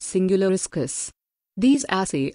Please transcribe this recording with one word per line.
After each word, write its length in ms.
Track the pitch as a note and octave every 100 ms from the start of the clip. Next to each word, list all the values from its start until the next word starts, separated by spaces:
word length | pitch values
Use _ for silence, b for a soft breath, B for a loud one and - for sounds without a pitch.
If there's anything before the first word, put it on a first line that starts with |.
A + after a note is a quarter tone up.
singular 500 | - F#3 F#3 F#3+ F#3+
ascus. 580 | F#3 - E3+ C3 - - - _ _ _ -
These 280 | B3 C#4 -
Arce 440 | F#3 F#3+ D3 C3+